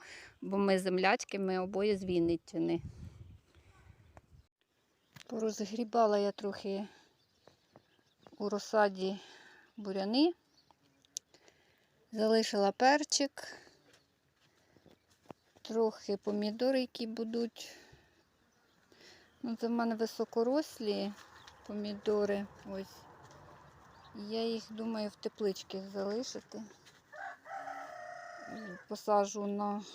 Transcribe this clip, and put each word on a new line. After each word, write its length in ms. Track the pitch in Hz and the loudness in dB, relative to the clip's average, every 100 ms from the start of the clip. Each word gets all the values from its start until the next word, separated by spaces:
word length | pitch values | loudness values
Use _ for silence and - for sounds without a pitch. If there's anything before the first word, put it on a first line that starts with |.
| - - - - | -2 -18 -20 -12
Бо 180 | 185 196 | -2 2
ми 200 | 196 190 | 4 4
землячки, 600 | 185 185 190 233 - 196 | 4 4 4 4 0 -4
ми 200 | 190 185 | -2 0
обоє 380 | 185 196 208 196 | -2 0 2 0
з 80 | |
Вінниччини. 760 | 190 175 170 165 - 165 170 170 - - - - - - _ - - - - - - - - - _ _ _ _ _ _ _ - - | 2 2 4 2 -2 -2 0 0 -4 -12 -16 -16 -20 -20 _ -20 -20 -20 -20 -20 -20 -20 -20 -20 _ _ _ _ _ _ _ -20 -10
Порозгрібала 920 | 226 220 208 202 226 226 233 220 208 | -4 -2 -2 -4 -4 0 4 6 4
я 140 | 202 | 2
трохи 540 | - 202 196 202 196 202 - - _ _ _ - _ _ - _ _ _ _ - - | 0 -6 -6 -4 -4 -6 -12 -20 _ _ _ -20 _ _ -20 _ _ _ _ -18 -6
у 100 | 208 | -2
розсаді 720 | 202 - 220 208 190 185 196 - - - - - - | -2 2 4 4 4 -2 -4 -10 -20 -20 -20 -20 -10
буряни. 560 | 202 190 196 247 320 339 _ _ _ _ _ _ _ - - - - _ _ _ _ _ _ | -6 -2 2 4 4 4 _ _ _ _ _ _ _ -16 -16 -20 -20 _ _ _ _ _ _
Залишила 600 | 220 220 220 220 202 196 | 0 4 4 4 4 2
перчик. 840 | - 262 294 302 - 277 - - - - - _ - _ _ _ _ _ _ _ _ - - _ _ - - _ _ | 6 6 6 4 0 0 -4 -14 -16 -20 -20 _ -20 _ _ _ _ _ _ _ _ -20 -20 _ _ -20 -20 _ _
Трохи 540 | - 220 220 214 - 202 | -4 2 2 0 -4 -4
помідори, 640 | - 208 208 220 247 269 | -2 0 0 0 2 2
які 260 | 247 - 226 | 0 -4 -6
будуть. 680 | 226 226 233 233 - - - - - _ _ _ _ _ _ _ _ _ - - - - _ 240 | -4 -4 -2 -2 -6 -16 -18 -20 -20 _ _ _ _ _ _ _ _ _ -20 -20 -20 -20 _ -8
Ну, 100 | 226 | -2
це 100 | 233 | 0
в 40 | |
мене 240 | 233 233 | 2 0
високорослі 1160 | 220 220 - 226 233 233 277 311 - 214 202 202 202 - - - - - | 0 -2 -2 -2 2 2 2 0 -2 -2 0 -2 -6 -16 -20 -20 -18 -10
помідори. 800 | 208 208 202 220 208 208 202 202 - 202 | -6 -6 -4 2 2 4 2 -2 -10 -10
Ось. 260 | 196 196 - - - - - - - - - - - - | -10 -10 -14 -20 -20 -20 -20 -20 -20 -20 -20 -20 -20 -20
Я 300 | 220 208 226 | -14 -6 -2
їх 280 | 226 226 220 | 0 -2 -6
думаю 360 | 220 226 220 208 | -8 -4 -4 -4
в 80 | - | -4
тепличці 680 | 214 - 208 190 - 190 196 | -6 -2 -2 -2 -6 -10 -8
залишити. 680 | 196 196 214 262 208 - 214 220 - - - _ 622 740 - - 784 - - - - - - - - - - 214 175 - | -4 -2 -2 -4 -8 -12 -12 -14 -18 -20 -20 _ -14 -12 -14 -12 -10 -10 -10 -12 -12 -12 -14 -14 -14 -12 -10 -10 -12 -12
Посажу 580 | 208 - 208 196 214 202 | -4 4 4 4 0 -4
на 360 | 202 208 208 190 | -2 -2 -4 -8